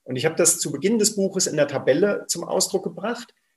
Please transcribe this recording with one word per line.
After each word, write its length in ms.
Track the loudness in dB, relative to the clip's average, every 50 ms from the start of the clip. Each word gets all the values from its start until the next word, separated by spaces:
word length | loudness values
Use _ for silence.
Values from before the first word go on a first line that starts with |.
| -12
Und 140 | -8 -4
ich 80 | 0 0
habe 100 | 0 2
das 240 | 2 2 2 2 0
zu 140 | -2 -6 -4
Beginn 260 | -2 0 2 2 4
des 160 | 2 2 2
Buches 320 | 0 -2 0 0 -2 -2
in 80 | 0 2
der 140 | 0 0 2
Tabelle 560 | 0 -2 2 2 4 4 4 2 0 -2 -4
zum 160 | -6 -6 -6 -4
Ausdruck 400 | -2 0 0 0 0 -2 -2 -4
gebracht. 500 | -4 -8 -6 -6 -6 -6 -8 -10 -18 _ _ _ _ _